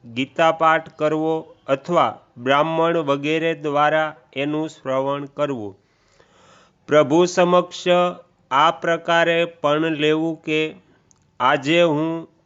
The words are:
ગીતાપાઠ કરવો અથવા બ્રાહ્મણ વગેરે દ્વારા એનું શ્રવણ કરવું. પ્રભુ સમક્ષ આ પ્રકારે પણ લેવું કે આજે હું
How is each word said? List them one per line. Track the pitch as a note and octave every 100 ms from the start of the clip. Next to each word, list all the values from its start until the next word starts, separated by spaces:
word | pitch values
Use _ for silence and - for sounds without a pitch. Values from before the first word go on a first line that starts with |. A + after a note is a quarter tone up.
| A#2+
ગીતાપાઠ | A#2 E3+ - E3 D#3+ D#3+ D#3+ - -
કરવો | D3+ D#3 D#3+ D#3+ - - -
અથવા | C3+ - E3+ A#2+ G2+ _ -
બ્રાહ્મણ | B2 C#3 D#3+ E3 E3 E3+
વગેરે | C#3+ C#3+ D3 D#3+ E3
દ્વારા | D#3 D3+ C#3+ D3+ D#3 D#3 D3+ _
એનું | C3+ C#3+ D#3 D#3
શ્રવણ | - C3+ C3 C3+ C#3
કરવું. | C#3 - D3 B2+ G2+ G2 _ _ _ _ _ _ _ - _ _ -
પ્રભુ | D3 C#3 D#3+
સમક્ષ | F3+ F#3 F3 F3+ F3 - F3+ F3 F3+ F3+ _ _ _
આ | C3 D#3+
પ્રકારે | E3 E3+ E3 E3 E3+ E3+ E3+
પણ | E3+ - D3 D3+ E3
લેવું | D3+ D3+ D#3 D#3+ D#3+
કે | - D#3 D#3 F#3+ _ _ _ _ _ _
આજે | B2+ D3 C3+ E3+
હું | E3+ D3 D#3+ E3 E3 _